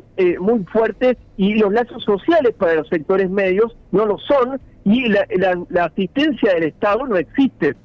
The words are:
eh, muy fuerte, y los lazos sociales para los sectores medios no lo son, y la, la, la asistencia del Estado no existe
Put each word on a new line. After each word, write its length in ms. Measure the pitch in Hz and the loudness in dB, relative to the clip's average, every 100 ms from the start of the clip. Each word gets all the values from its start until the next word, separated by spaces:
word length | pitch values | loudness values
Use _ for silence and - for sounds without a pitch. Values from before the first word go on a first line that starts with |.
| - - | -6 -2
eh, 200 | 185 170 | 0 0
muy 260 | 185 240 180 | 0 -2 0
fuerte, 520 | 214 220 208 254 240 - - | -2 -2 0 0 0 -6 -4
y 200 | 196 214 | -2 2
los 180 | 208 | 0
lazos 300 | 214 240 240 | 0 -2 -6
sociales 500 | - 202 - 330 254 - | -4 -2 2 2 2 0
para 160 | 180 160 | 0 0
los 120 | 151 | -2
sectores 380 | 175 147 190 190 | -4 -2 0 0
medios 480 | 196 190 185 226 - - | -2 0 0 0 -2 -4
no 140 | 185 220 | -2 0
lo 140 | 202 | -2
son, 420 | - 285 240 269 - - | 0 0 0 -4 -12 -6
y 260 | 196 240 247 | 0 0 2
la, 160 | 196 - 185 | 0 0 0
la, 240 | 185 180 - | 0 -2 -4
la 160 | 175 170 | -4 -2
asistencia 680 | - 185 - 311 240 220 | -4 -6 -2 -2 0 0
del 100 | 175 160 | 2 -2
Estado 420 | - 208 208 277 | -2 -2 -2 -2
no 80 | 190 | -4
existe 600 | 156 - 269 - 151 120 | -2 0 0 0 -4 -4